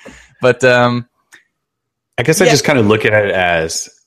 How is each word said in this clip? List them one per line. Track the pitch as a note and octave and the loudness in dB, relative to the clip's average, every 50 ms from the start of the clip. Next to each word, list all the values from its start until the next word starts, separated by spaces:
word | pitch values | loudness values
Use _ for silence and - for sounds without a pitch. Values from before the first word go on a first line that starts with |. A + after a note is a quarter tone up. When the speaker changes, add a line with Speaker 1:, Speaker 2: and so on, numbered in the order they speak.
| - - - - - _ _ _ | -20 -20 -20 -20 -20 _ _ _
Speaker 1:
But, | C3 B2+ A#2+ - B2+ | -2 -2 0 0 0
um, | B2+ B2 B2 B2 A#2+ A#2+ A#2+ A#2 - _ _ _ _ - - _ _ _ _ _ _ _ _ _ _ _ _ _ _ _ C#3 | 0 2 2 0 0 -2 -6 -10 -14 _ _ _ _ -20 -20 _ _ _ _ _ _ _ _ _ _ _ _ _ _ _ -4
Speaker 2:
I | A#2 | -2
guess | D#3 D#3 - | 0 0 2
I | F#3+ | 2
Speaker 1:
yeah. | - | 2
Speaker 2:
just | D3+ C3+ - | 2 2 0
kinda | D#3 D3 B2 | 0 0 0
look | G#2+ G2+ A2 A2 - | 2 2 0 0 0
at | A2 G#2+ | 0 0
it | G#2+ G2+ G2 | 0 0 0
as | F#2 F#2 F2+ F2 F2 E2 D#2+ D#2+ - - - - _ _ _ | -2 -2 -2 0 -2 -2 -4 -4 -6 -10 -10 -12 _ _ _